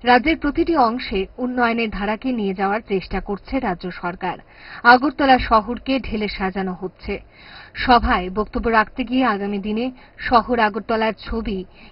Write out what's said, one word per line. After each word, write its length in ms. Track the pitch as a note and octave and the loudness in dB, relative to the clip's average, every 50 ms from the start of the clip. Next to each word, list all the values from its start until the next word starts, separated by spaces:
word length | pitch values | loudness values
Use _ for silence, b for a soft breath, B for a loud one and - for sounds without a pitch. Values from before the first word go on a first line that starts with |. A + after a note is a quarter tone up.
| - | 4
রাজ্যের 340 | A#3+ B3 B3 A#3+ D#4 E4 - | 6 6 6 6 4 0 0
প্রতিটি 380 | - C#4+ C4+ E4 E4+ F4 E4 | -2 -2 0 0 0 2 4
অংশে 500 | D4 A#3+ A3 A#3 B3+ - - A#3 F#3+ F#3+ - - - | 4 4 2 2 -2 -6 -4 -4 -4 -4 -4 -6 -6
উন্নয়নের 520 | B3 B3 B3 B3 A#3+ A#3 A3+ A#3 A3+ A3 | -6 -4 0 0 0 0 2 0 -2 -2
ধারাকে 420 | F#3+ F#3 G3+ G#3 A3 G#3+ - C4 | -2 -4 -2 -2 -4 -2 -2 -4
নিয়ে 220 | B3+ A#3 G#3 G3 F#3+ | -2 -2 -2 -2 -2
যাওয়ার 280 | G3+ G3 G3 G3+ A3+ - - | -2 -2 -2 -2 -2 -2 -2
চেষ্টা 340 | G3+ F#3+ - - - F#3+ | -2 -2 -2 -4 -6 -6
করছে 380 | - - G3+ F3+ - - C4+ C4+ | -4 -4 -6 -8 -6 -4 -4 -2
রাজ্য 320 | A#3+ G#3 F3 E3+ - F3+ | -2 -2 -4 -4 -6 -8
সরকার। 460 | F3 - - F3 F3+ - F#3+ F3+ D#3 - - B B B B B B B B | -8 -6 -6 -8 -6 -6 -6 -6 -6 -8 -12 B B B B B B B B
আগরতলা 560 | A#3 B3 B3+ B3+ D4+ - - D4 C4+ C4 B3 | 8 8 8 6 2 0 2 4 6 6 4
শহরকে 600 | - - A#3 A3 G3 A3 A#3+ - - - C4+ C4 | 4 4 2 2 2 0 -6 -8 -4 -2 -2 -2
ঢেলে 280 | - - A3+ A3 G#3+ G3 | -2 -4 -4 -4 -4 -4
সাজানো 480 | - - G3 F#3+ F#3 G3+ F#3+ F#3 F3+ - | -4 -4 -4 -4 -2 -2 -4 -4 -4 -6
হচ্ছে। 400 | - F3+ - - - - G3+ - - b b b b b b b b b b | -8 -10 -10 -10 -8 -8 -8 -8 -8 b b b b b b b b b b
সভায় 560 | - - C4+ B3 A#3 G#3+ A#3+ B3 F#3+ F3+ F#3 | -4 2 4 4 4 4 2 0 0 0 -2
বক্তব্য 400 | F#3 G#3+ G#3 - - A#3+ G#3 A#3 | -4 -4 -4 -4 -4 -2 0 2
রাখতে 340 | A3+ A3 G#3+ - - - B3+ | 2 2 2 2 -2 -6 -6
গিয়ে 220 | G#3+ B3 C4 C4 | -2 0 2 2
আগামী 320 | A#3+ G#3 G3 G3+ G3+ G#3 G3+ | 2 0 0 -2 -4 -4 -4
দিনে 340 | F#3+ G#3+ G#3+ A3 A#3+ C4 B3+ b b b b - | -4 -4 -4 -2 -4 -4 -6 b b b b -10
শহর 420 | - - B3+ A3+ G#3 A3+ B3 A#3 | -2 2 2 2 4 2 0 2
আগরতলার 540 | A3 G#3+ G3+ A3 G3+ - A3+ A3 A3 A3 G3+ - | 2 0 0 -4 -4 -2 -2 0 0 0 -2 -4
ছবি 460 | - - A#3 A3 G#3+ A#3 G3+ F#3 F#3 b b b b b | -8 -8 -6 -6 -4 -4 -6 -6 -6 b b b b b